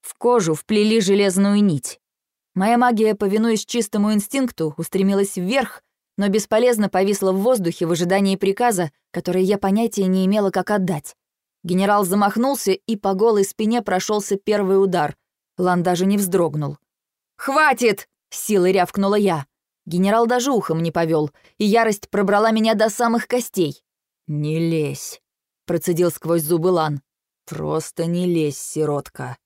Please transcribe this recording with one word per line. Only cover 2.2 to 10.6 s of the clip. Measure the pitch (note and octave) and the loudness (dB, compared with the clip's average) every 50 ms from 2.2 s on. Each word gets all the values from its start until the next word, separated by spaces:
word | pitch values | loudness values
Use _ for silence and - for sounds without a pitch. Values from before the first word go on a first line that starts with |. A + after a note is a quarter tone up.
| _ _ _ _ _ _ _ | _ _ _ _ _ _ _
Моя | F3+ F#3 G#3+ A#3 A#3+ | -2 0 2 2 4
магия, | B3 B3 A#3+ G#3 A3 G#3+ G#3+ | 4 2 2 2 2 2 2
повинуясь | G#3 G#3+ G3 G3 A3 A3 A#3 A3 G#3 - | 0 0 0 0 0 2 2 0 0 -2
чистому | - - A#3+ A3+ - - G#3 G3+ G#3 G#3+ | -4 -4 -4 -4 -2 -2 -2 0 2 0
инстинкту, | G#3 G3 - - C4+ C4 A#3+ - - D#3+ D#3 D3+ - | 0 -2 -2 -4 -2 -2 -4 -4 -4 -6 -6 -4 -6
устремилась | E3 - - F#3+ F#3+ G3 G3+ G3 G3+ G3 - | -10 -4 -2 0 0 2 2 2 0 -2 -2
вверх, | F#3+ F3 F#3 B3 C#4 B3 F#3+ - - _ _ _ _ _ _ _ - | -6 -4 -2 0 -2 -2 -2 -8 -16 _ _ _ _ _ _ _ -4
но | G3+ G3+ | -2 0
бесполезно | G3 A3 G3+ - A3 A3 A#3+ B3 A#3+ G#3+ G#3 F#3+ | 0 0 0 0 0 2 4 2 2 2 0 0
повисла | - F#3 G3 G3 G#3 G3 G3+ F#3+ | 0 0 0 0 0 0 0 0
в | F#3 F#3+ | 0 2
воздухе | G3 A#3+ C4 A#3 F3+ E3+ E3 - F#3 | 2 2 0 2 0 -4 -4 -2 -2
в | D#3+ | -2
ожидании | F3 D#3+ F3 F3 F#3+ G3 G3 G3 F#3+ | -2 -2 0 0 2 2 2 0 0
приказа, | F#3 - G3+ G3 - A#3+ A#3+ A3+ F3+ F3 D3+ - _ _ _ | 0 0 -2 0 0 0 0 0 0 -2 -4 -6 _ _ _
который | - F3 - - F3 F#3 F#3 | -10 -8 -6 -2 0 0 2
я | F#3 G#3 G3 | 2 0 0
понятия | G3+ G3 G3 G#3+ A#3 A#3 A3 G3+ F#3+ | 0 0 0 2 0 -2 -2 -2 0
не | F#3 F#3 F#3+ F#3+ | 0 2 2 2
имела, | F#3 G3+ G#3+ G3+ F#3+ | 2 2 2 0 0
как | F3+ F#3+ | -2 -2